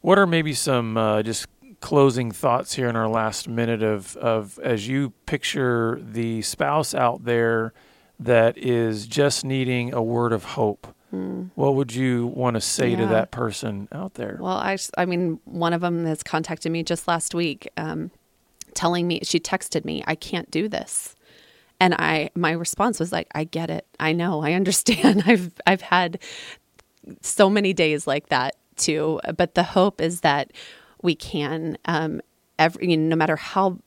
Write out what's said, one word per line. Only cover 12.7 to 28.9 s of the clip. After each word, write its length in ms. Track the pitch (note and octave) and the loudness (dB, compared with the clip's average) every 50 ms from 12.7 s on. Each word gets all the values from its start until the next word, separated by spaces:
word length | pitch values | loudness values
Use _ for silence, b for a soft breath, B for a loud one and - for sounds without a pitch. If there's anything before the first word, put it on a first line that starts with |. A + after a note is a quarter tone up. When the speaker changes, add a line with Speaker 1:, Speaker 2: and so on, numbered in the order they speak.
| - - C3+ A#2+ A#2 | 0 0 2 2 2
Speaker 1:
to 80 | A2+ A#2 | 2 2
Speaker 2:
Yeah. 60 | G#2 | 2
Speaker 1:
that 220 | A2 A2 A2+ - | 2 2 2 0
person 560 | - B2+ B2 A2 G2+ - - A2+ G#2 G2 G2+ - | -4 -4 -4 -4 -4 -6 -6 -6 -6 -6 -10 -10
out 240 | - - F#3 F#3+ _ | -10 -10 -10 -10 _
there? 220 | - A#2 G2+ G2 - | -8 -8 -8 -8 -6
Speaker 2:
Well, 160 | F#3+ F#3 F#3 | -6 -4 -4
I 160 | - - - G3 | -2 -2 -2 -4
s-, 160 | F#3+ - - - | -4 -6 -6 -2
I 80 | - F3+ | -2 -2
mean, 340 | F3+ F3+ F3 F3+ E3+ D#3+ - _ | 0 0 0 0 -2 -2 -6 _
one 260 | - - E3+ E3+ E3+ | -12 -4 -2 0 0
of 120 | E3+ E3+ F3+ | 0 0 0
'em 200 | F3 E3+ E3+ E3+ | -2 -2 0 -2
has 180 | D#3+ D#3 - - | -2 -4 -4 -4
contacted 480 | - - D#3+ E3 - D#3+ - - E3 | -4 -4 -4 -4 -4 -8 -6 -4 -4
me 100 | E3 E3+ | -4 -2
just 260 | E3 - E3+ E3 - | -2 -4 -4 -4 -2
last 280 | - E3+ E3 - - - | -2 -2 -2 -2 -4 -2
week, 340 | E3+ F3 D#3+ C#3+ - - - _ | -2 -2 -2 -2 -6 -12 -12 _
um, 320 | - D#3+ D#3+ D#3+ D#3 D#3 F3+ _ _ _ _ _ _ _ _ _ _ - _ - | -8 -6 -6 -6 -6 -8 -8 _ _ _ _ _ _ _ _ _ _ -20 _ -6
telling 340 | - F#3 E3+ F3 F3 E3+ | 0 0 2 2 2 0
me, 120 | F3 E3 - F3+ | 0 -2 -2 -2
she 160 | - - E3 | 0 -2 -2
texted 460 | - - F#3+ F#3+ - - - E3 - | 0 0 -4 -4 -4 -4 -4 -4 -4
me, 180 | - D#3 D3 - | -2 -6 -4 -4
"I 80 | - D#3+ | -4 -6
can't 340 | - - - - F3 - _ | -6 -6 -6 -6 -6 -6 _
do 180 | - D#3+ G#3 | -4 -2 -2
this." 480 | G#3+ G#3+ - - - - - - - - b b b b b b b b b b b b _ | -2 -4 -6 -6 -6 -8 -8 -8 -8 -18 b b b b b b b b b b b b _
And 140 | F#3 F3+ F3 | 4 4 4
I, 380 | - D#3+ D#3 D#3+ D#3 C#3 - _ | 2 0 0 0 0 -2 -4 _
my 160 | F3 F3 D#3 | -2 0 0
response 480 | E3 E3 E3+ - - - G3 A#3+ G#3+ - | 0 -2 -4 -6 -2 -2 -2 -2 0 -2
was 120 | E3 F3 | -4 -4
like, 160 | - E3 - _ - | -4 -6 -6 _ -6
"I 80 | D3+ D#3+ | -6 -6
get 260 | E3 - E3 E3 E3 | -4 -6 -6 -4 -4
it. 160 | D#3+ E3 - _ _ - | -6 -8 -8 _ _ -4
I 140 | D#3 D#3 D#3+ | -2 0 0
know. 280 | E3+ E3+ F3 F3 D3+ | 0 0 0 0 0
I 120 | D3+ D3 E3+ | 0 0 0
understand." 720 | F#3 G3 F3+ - - - - A3 - - C#4 G#3 G#3 D#3+ | 2 2 2 0 0 2 0 0 4 4 6 6 6 6
<laughs> 40 | |
I've, 260 | F#3+ A#3+ F#3+ F3+ E3+ _ - - | 4 4 4 2 -6 _ 2 4
I've 140 | F3 F#3+ F3+ | 4 4 4
had 380 | - - F3+ F#3 F3+ E3+ E3+ B B B B B B B B B B _ _ - _ _ _ _ - - - _ | 2 2 2 2 2 0 -4 B B B B B B B B B B _ _ -20 _ _ _ _ -20 -20 -20 _
so 280 | - - - - G3+ F#3+ | -8 -4 6 6 6 6
many 220 | G#3 G#3+ G#3 F#3+ | 6 4 2 2
days 360 | F#3+ F#3+ E3+ D#3 D3+ D3 - | 2 4 4 2 2 0 0
like 220 | - C3+ D3 - _ | -2 -2 -2 0 _
that 260 | D#3 B2+ B2 C#3 - _ _ _ _ | 2 2 2 0 -4 _ _ _ _
too. 460 | - - - | -2 0 0